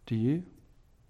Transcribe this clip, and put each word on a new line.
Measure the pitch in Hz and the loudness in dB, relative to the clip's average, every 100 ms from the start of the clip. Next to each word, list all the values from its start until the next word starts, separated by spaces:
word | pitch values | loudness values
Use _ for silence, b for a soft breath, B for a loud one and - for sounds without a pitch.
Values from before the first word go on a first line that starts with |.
| - | -4
Do | 110 | 0
you? | 117 160 180 - - - - - | 2 0 -4 -18 -20 -20 -20 -20